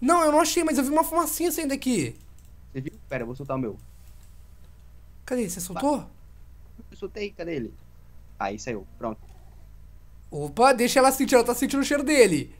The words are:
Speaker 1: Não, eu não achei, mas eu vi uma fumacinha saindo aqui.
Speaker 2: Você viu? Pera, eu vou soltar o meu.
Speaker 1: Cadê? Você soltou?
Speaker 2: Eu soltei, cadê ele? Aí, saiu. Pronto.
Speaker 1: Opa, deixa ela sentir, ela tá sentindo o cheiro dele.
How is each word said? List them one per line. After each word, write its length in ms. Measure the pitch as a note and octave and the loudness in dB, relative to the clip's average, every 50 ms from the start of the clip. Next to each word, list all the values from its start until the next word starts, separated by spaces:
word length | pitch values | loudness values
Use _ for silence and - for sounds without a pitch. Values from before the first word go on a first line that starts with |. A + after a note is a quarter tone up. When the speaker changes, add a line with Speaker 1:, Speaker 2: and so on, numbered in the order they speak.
Speaker 1:
Não, 220 | A#3+ C#4+ F4 F4 | 0 2 4 4
eu 80 | D#4+ D4+ | 4 4
não 100 | D4 D#4 | 4 4
achei, 220 | E4+ D#4 - F4 | 4 2 2 0
mas 140 | D#4+ D#4+ - | 0 0 0
eu 80 | C#4+ C4 | 0 0
vi 60 | C#4 | 2
uma 120 | D4+ D#4 | 2 0
fumacinha 480 | D#4+ - D#4+ E4+ E4 - - - E4 F4 | 0 2 0 -2 -2 -2 -2 -2 -2 -2
saindo 220 | - F4 D#4 C4+ | -2 -2 -4 -4
aqui. 420 | C#4 C4+ - C4 A#3+ F3+ C3 A2+ - - - - - - - - - - - - | -4 -4 -2 -2 -2 0 -2 -4 -6 -12 -18 -20 -20 -20 -20 -20 -20 -20 -20 -14
Speaker 2:
Você 80 | - C3+ | -12 -10
viu? 120 | C3+ D3+ - - - - | -10 -10 -12 -16 -12 -8
Pera, 140 | C#3+ B2 | -8 -8
eu 40 | A#2 | -6
vou 80 | A#2 B2+ | -8 -10
soltar 220 | C#3+ C#3 C#3 C3+ | -10 -8 -6 -6
o 20 | C3 | -4
meu. 160 | B2+ G#2 F#2+ - - - - - - - - - - - - - - - - - - - - - - - - - - - - - - | -4 -6 -8 -10 -16 -20 -20 -20 -20 -20 -20 -20 -20 -20 -20 -20 -20 -20 -20 -20 -20 -20 -20 -20 -20 -20 -20 -20 -20 -20 -20 -18 -10
Speaker 1:
Cadê? 240 | - B3+ B3 A3 F3 | -6 -4 -4 -4 -4
Você 120 | - F3+ | -6 -8
soltou? 440 | F3 - F3 - C4+ C#4+ D4 G#3 E3+ - - - - - - - - - - - - - - - - - | -10 -10 -6 -4 -2 -2 -2 -2 -4 -10 -16 -20 -20 -20 -20 -20 -20 -20 -20 -20 -20 -20 -20 -20 -20 -20
Speaker 2:
Eu 60 | - | -16
soltei, 340 | - G3+ F#3+ - G#3+ G#3 G3+ | -14 -14 -12 -10 -10 -10 -10
cadê 260 | G#3 - E3+ E3+ D#3+ | -10 -10 -10 -8 -6
ele? 180 | C3+ A2+ G#2+ - - - - - - - - - - - - - - | -6 -8 -8 -12 -16 -20 -20 -20 -20 -20 -20 -20 -20 -20 -18 -10 -8
Aí, 200 | G2+ G2 G#2 G#2+ | -8 -6 -8 -8
saiu. 280 | - B2+ A2+ G2 - - - - | -8 -8 -8 -8 -10 -14 -14 -10
Pronto. 220 | A#2 A2+ A2 - - - - - - - - - - - - - - - - - - - - - - - | -10 -10 -10 -10 -14 -20 -20 -20 -20 -20 -20 -20 -20 -20 -20 -20 -20 -20 -20 -20 -20 -20 -20 -20 -18 -14
Speaker 1:
Opa, 420 | D#3 C#3+ D3 C#3+ C#3 A3 B3 C4+ | -10 -10 -10 -6 2 4 4 4
deixa 260 | C4+ G#3+ A#3+ B3 - C4+ | 6 4 2 2 4 4
ela 120 | B3+ C4+ | 4 4
sentir, 240 | C4 - C4 - C4+ | 4 2 2 4 4
ela 80 | A#3+ A#3 | 4 4
tá 100 | A#3 A#3+ | 2 0
sentindo 260 | - C#4 - C#4 C#4 | -2 -2 0 0 0
o 40 | C4+ | 0
cheiro 180 | C#4+ D4 C#4+ C#4 | 0 0 0 0
dele. 500 | D4 D4+ C4+ A3+ G3 D#3+ C3+ - - - - | 4 6 6 6 6 4 0 -2 -6 -8 -2